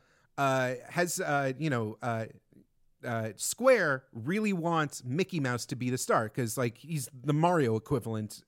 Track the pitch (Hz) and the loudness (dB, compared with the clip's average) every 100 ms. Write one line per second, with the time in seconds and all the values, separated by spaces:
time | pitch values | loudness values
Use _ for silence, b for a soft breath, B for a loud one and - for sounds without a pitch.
0 | b b b - 139 131 127 127 - 170 | b b b -2 0 2 0 -4 -6 -2
1 | 175 180 156 143 135 131 156 123 107 - | -2 0 0 0 0 0 0 0 -2 -4
2 | 123 113 113 - _ - _ _ _ _ | -4 -2 -4 -10 _ -20 _ _ _ _
3 | 123 113 110 - - - 254 240 160 131 | -4 -2 -4 -4 -6 2 4 6 4 0
4 | - 117 117 202 214 185 165 165 147 - | -4 -8 -2 0 2 0 2 2 0 -4
5 | 127 143 185 170 131 120 - 123 123 127 | -4 -2 0 0 0 -2 -4 -4 -2 -2
6 | - 190 107 - 117 135 123 - 147 156 | 2 0 0 -2 -4 0 -2 -4 -8 -6
7 | - 131 135 147 175 175 123 110 - 135 | -6 -8 0 2 4 4 4 2 0 -2
8 | 113 110 107 - | -2 -4 -6 -10